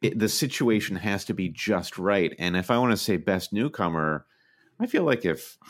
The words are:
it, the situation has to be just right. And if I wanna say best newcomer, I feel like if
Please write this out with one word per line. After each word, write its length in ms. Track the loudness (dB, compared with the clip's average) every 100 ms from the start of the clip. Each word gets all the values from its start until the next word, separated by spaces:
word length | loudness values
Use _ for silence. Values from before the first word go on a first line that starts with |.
it, 160 | -2 2
the 100 | 0
situation 680 | 2 -2 2 2 4 2 -2
has 280 | -2 -2
to 100 | -4
be 140 | -4 -4
just 500 | -4 -2 0 -2 -4
right. 340 | 0 2 2 0
And 180 | -2 0
if 140 | 2
I 80 | 2
wanna 180 | 4 2
say 200 | 2 0
best 360 | 2 0 0
newcomer, 720 | -2 -2 -2 -2 0 0 -2 -6 _ _ _ _ -8
I 80 | -2
feel 180 | 0
like 200 | 2 2
if 320 | 0 -2 -6 -20 -4